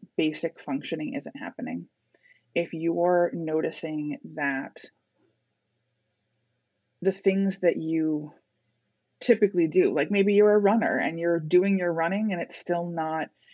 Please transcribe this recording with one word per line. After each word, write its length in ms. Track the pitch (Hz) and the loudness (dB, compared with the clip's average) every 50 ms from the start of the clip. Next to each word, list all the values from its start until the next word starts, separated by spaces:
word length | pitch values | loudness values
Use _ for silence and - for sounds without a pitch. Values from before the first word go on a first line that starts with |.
| - - _ | -16 -8 _
basic 440 | - 160 156 151 - - 160 - - | -2 0 0 -2 -2 -6 -8 -8 -8
functioning 540 | - - 139 143 147 - 165 156 156 - - | -10 -8 -6 -6 -6 -6 -6 -6 -6 -6 -8
isn't 220 | 143 147 - - | -8 -10 -10 -12
happening, 520 | - - 85 - - - 82 82 120 175 - _ _ _ _ _ _ _ _ _ _ _ _ - | -12 -12 -12 -12 -10 -10 -8 -8 -10 -12 -14 _ _ _ _ _ _ _ _ _ _ _ _ -4
if 180 | 170 170 - | -4 -4 -4
you're 580 | - 160 165 165 170 175 170 180 180 175 175 170 - | -6 -4 -4 -2 0 0 2 2 4 4 2 2 -2
noticing 840 | 170 165 156 156 160 160 160 160 - - 156 156 151 147 147 143 - - 165 156 | -4 -4 -2 -2 -2 -2 -2 -4 -6 -8 -6 -6 -4 -4 -6 -6 -8 -12 -12 -8
that 480 | 156 143 139 139 131 143 - - - - - _ _ _ _ _ _ _ _ _ _ _ _ _ _ _ _ _ _ _ _ _ _ _ _ _ _ _ _ _ _ _ _ _ _ _ _ _ _ _ _ _ - | -6 -4 -4 -4 -4 -8 -10 -14 -18 -20 -20 _ _ _ _ _ _ _ _ _ _ _ _ _ _ _ _ _ _ _ _ _ _ _ _ _ _ _ _ _ _ _ _ _ _ _ _ _ _ _ _ _ -4
the 100 | 170 190 | -2 -2
things 460 | 196 - - 196 190 196 196 196 190 - | -2 0 2 2 2 2 2 0 0 0
that 160 | - 170 - | 2 2 2
you 560 | 165 160 160 160 160 156 156 156 151 151 151 - _ _ _ _ _ _ _ _ _ _ _ _ _ _ _ _ - | 0 -2 -2 -2 0 0 0 -2 -4 -6 -10 -16 _ _ _ _ _ _ _ _ _ _ _ _ _ _ _ _ -2
typically 460 | - - 233 - 214 196 202 180 165 | 2 2 4 4 4 2 4 2 2
do, 260 | 160 151 185 170 113 | 2 4 4 4 4
like, 180 | 107 151 147 - | 2 0 0 0
maybe 240 | 202 202 196 208 202 | 2 2 4 4 6
you're 200 | 202 208 208 208 | 6 6 6 6
a 40 | 208 | 6
runner 380 | 202 196 220 233 170 - 151 | 4 4 4 4 2 2 0
and 220 | 120 - 156 165 165 | 0 -2 -2 -2 -2
you're 220 | 170 170 170 165 | 0 0 0 0
doing 380 | 156 151 175 180 185 202 196 190 | 0 2 4 4 4 4 2 2
your 140 | 180 175 | 0 0
running 400 | 165 165 165 170 185 208 220 214 | 0 0 0 0 0 0 -2 -2
and 80 | 190 170 | -2 -4
it's 160 | - - - | -6 -8 -10
still 300 | - - - 175 170 175 | -10 -6 -4 -4 -2 -4
not, 440 | 175 170 165 160 160 160 160 151 - _ _ _ _ | -4 -4 -4 -4 -4 -4 -4 -6 -6 _ _ _ _